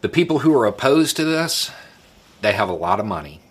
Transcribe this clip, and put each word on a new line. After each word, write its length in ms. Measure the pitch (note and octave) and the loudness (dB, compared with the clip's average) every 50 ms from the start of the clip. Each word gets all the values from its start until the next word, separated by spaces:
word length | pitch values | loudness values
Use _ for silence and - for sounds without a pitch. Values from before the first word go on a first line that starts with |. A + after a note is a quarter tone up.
The 80 | - G2+ | -4 0
people 300 | - E3+ F3 E3 D#3+ C#3+ | 0 0 2 2 0 2
who 140 | B2+ D#3+ D#3 | 2 4 4
are 100 | C3+ A2+ | 4 4
opposed 500 | G#2+ G#2 - - C3+ C#3+ D#3+ D#3+ D3 - | 2 0 0 2 2 4 4 2 0 0
to 60 | - D#3 | -2 -2
this, 480 | D#3+ D#3+ D#3+ E3 D#3+ - - - - - - - - - _ _ _ _ - _ _ _ _ | 0 0 -2 -2 -4 -4 -6 -6 -8 -10 -18 -20 -20 -20 _ _ _ _ -20 _ _ _ _
they 100 | - G#2+ | 0 0
have 180 | G2 G#2+ G#2 F#2 | 0 0 0 -2
a 40 | F2+ | -2
lot 260 | D#2+ E2 F2 F#2+ G2+ | -4 0 0 0 0
of 60 | G#2 | -2
money. 340 | A2 F#2+ D#2+ D2+ D2 D2 D#2+ _ _ | -4 -6 -8 -8 -12 -18 -20 _ _